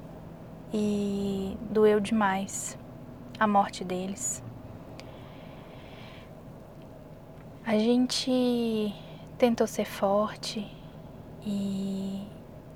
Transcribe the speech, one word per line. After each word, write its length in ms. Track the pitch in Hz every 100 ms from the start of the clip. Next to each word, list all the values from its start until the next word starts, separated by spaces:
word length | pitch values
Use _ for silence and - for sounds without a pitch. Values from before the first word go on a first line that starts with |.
| - - - - - - -
e 880 | 214 208 208 202 202 202 196 190 -
doeu 380 | - 214 214 208
demais 760 | 202 226 202 190 196 - - - - - - - - -
a 80 | 214
morte 380 | 202 196 -
deles. 580 | 185 185 190 196 - - - - - - - - - - - - - - - - - - - - - - - - - - - - - - - - - - 226
A 120 | 214
gente 1160 | 226 247 254 - 262 254 247 240 233 220 214 - - - - -
tentou 300 | 240 233 220
ser 180 | - 208
forte 800 | - 196 202 214 - - 220 202 - - - - - - - 214
e 800 | 202 196 196 196 196 196 196 202 - - - -